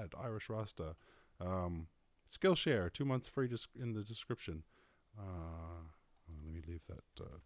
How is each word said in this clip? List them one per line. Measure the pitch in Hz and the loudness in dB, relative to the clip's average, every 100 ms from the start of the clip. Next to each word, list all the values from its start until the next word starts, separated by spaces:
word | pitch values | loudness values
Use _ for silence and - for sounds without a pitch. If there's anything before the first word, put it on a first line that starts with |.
at | 95 - | -4 -4
Irish | 127 110 - | -2 -2 -2
Rasta. | 110 107 - 80 80 - - - - | -2 -2 -2 -4 -6 -12 -20 -20 -4
Um, | 90 92 87 82 80 _ _ _ - | 0 2 2 0 -4 _ _ _ -10
Skillshare, | - 190 180 165 117 90 | 4 6 8 6 6 4
two | - | 2
months | 139 131 - | 4 2 2
free | - 123 | 0 2
dis-, | 117 - 117 | 0 -4 -4
in | 123 | -2
the | 107 | -2
description. | 104 113 - 120 - 80 - - - _ _ 107 | -2 -6 -4 -4 -2 -6 -8 -18 -20 _ _ -10
Uh, | 98 87 82 82 82 85 80 - _ - 82 78 | -6 -4 -4 -6 -6 -8 -12 -16 _ -20 -14 -10
let | 78 | -6
me | 82 80 | -6 -6
leave | 85 - | -8 -8
that, | - - - | -12 -12 -12
uh, | - - | -10 -10